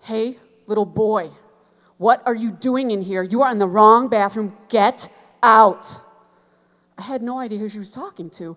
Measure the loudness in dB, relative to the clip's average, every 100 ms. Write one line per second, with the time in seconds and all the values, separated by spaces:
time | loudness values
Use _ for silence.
0 | -8 -6 -6 -8 _ _ _ -4 -2 -2
1 | 0 0 -4 -14 _ _ _ _ _ _
2 | 0 2 0 -4 -4 -6 -4 -2 -2 -4
3 | -4 -6 -4 0 0 0 -2 4 6 6
4 | 4 -2 -2 -4 -10 -10 _ 0 0 -2
5 | -14 _ _ _ 4 6 6 4 -12 -18
6 | -20 _ _ _ _ _ _ _ _ -20
7 | -8 -8 -6 -8 -8 -8 -8 -10 -16 -14
8 | -16 -14 -16 -14 -16